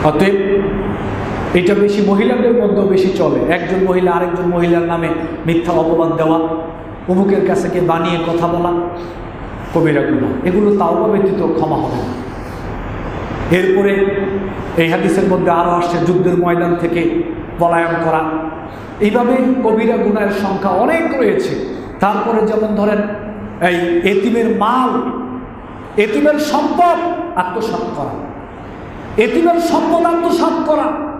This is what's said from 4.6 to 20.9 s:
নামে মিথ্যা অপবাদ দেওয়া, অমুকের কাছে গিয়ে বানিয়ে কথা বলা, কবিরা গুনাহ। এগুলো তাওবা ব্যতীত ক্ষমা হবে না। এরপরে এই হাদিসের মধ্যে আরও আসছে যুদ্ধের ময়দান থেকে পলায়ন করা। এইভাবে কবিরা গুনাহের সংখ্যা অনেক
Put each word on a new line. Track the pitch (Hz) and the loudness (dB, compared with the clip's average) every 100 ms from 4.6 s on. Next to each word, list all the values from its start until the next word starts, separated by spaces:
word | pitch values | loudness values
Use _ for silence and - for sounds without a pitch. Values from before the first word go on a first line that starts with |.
| 175 170 | 2 2
নামে | 170 170 165 160 160 - 165 | 2 -2 -2 -2 -4 -4 0
মিথ্যা | 165 170 | 0 2
অপবাদ | 165 160 165 165 156 | 0 2 2 2 2
দেওয়া, | 160 165 160 - - - - - - | 2 2 0 -4 -6 -12 -14 -10 0
অমুকের | 185 202 185 180 | 2 4 2 2
কাছে | 175 - | 0 0
গিয়ে | 180 | 0
বানিয়ে | 180 165 175 170 165 | 0 0 0 -2 0
কথা | 170 170 | 0 0
বলা, | 170 175 170 170 - - - - - - - - | 0 0 -2 -4 -8 -10 -12 -12 -12 -12 -12 -2
কবিরা | 170 156 143 | 2 2 2
গুনাহ। | - - - 127 | 0 0 0 -2
এগুলো | 180 190 208 202 | 0 2 4 4
তাওবা | 170 175 214 | 2 2 2
ব্যতীত | 196 190 - 165 | 2 2 0 0
ক্ষমা | 160 156 147 | 0 0 -2
হবে | - - | -2 -4
না। | - - - - - - - - - - - - - - - 180 | -6 -8 -10 -10 -10 -10 -10 -10 -8 -8 -8 -8 -8 -6 0 2
এরপরে | 185 196 196 196 196 - - - - - - - | 4 4 2 2 2 0 -2 -2 -6 -8 -4 0
এই | 165 | 2
হাদিসের | 175 190 190 185 | 2 2 2 2
মধ্যে | 180 170 | 2 2
আরও | 170 175 | 2 2
আসছে | 175 175 170 170 | 0 0 0 2
যুদ্ধের | 180 180 175 | 2 2 2
ময়দান | 175 170 170 170 | 2 2 0 0
থেকে | 165 175 165 170 - - - - | 0 0 0 -2 -4 -8 -10 0
পলায়ন | 170 170 170 170 | 2 2 0 0
করা। | 160 156 160 156 - - - - - - | 0 0 -2 -4 -6 -10 -12 -14 -14 -2
এইভাবে | 208 240 240 262 262 247 | 2 2 2 2 2 2
কবিরা | 220 214 226 214 | 2 2 2 2
গুনাহের | 208 214 202 | 0 0 0
সংখ্যা | 196 196 190 196 | -2 -2 -2 0
অনেক | 180 285 | 2 2